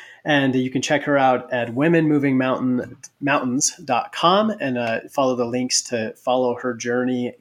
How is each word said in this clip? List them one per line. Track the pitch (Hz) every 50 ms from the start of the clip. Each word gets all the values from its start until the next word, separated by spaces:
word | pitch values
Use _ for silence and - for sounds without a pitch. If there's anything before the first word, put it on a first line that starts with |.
| - - - - -
And | 156 147 143 135 131 127
you | 131 127 127
can | - 131 123
check | - 156 139 143
her | 151 143
out | 139 135 127 127 123 127 - 131
at | 123 117 120 113
women | 127 147 165 170 165 160 151
moving | 151 147 135 143 131
mountain, | 127 127 131 127 - 127 127 123 123 - 120 123 - - - _ -
mountains | 139 143 147 135 - 127 120 139 147 - -
dot | - 170 135 120 113 - - -
com | - 165 170 185 202 220 220
and, | 208 - - 135 123
uh, | 123 120 113 113 - - -
follow | - - 135 131 127
the | 120 120
links | 117 120 127 127 123 - - -
to | - 123 113 110 110 -
follow | - - 131 123 127 127 123 120
her | - - 127 120
journey, | 113 117 120 120 123 123 127 127 123 123 120 - -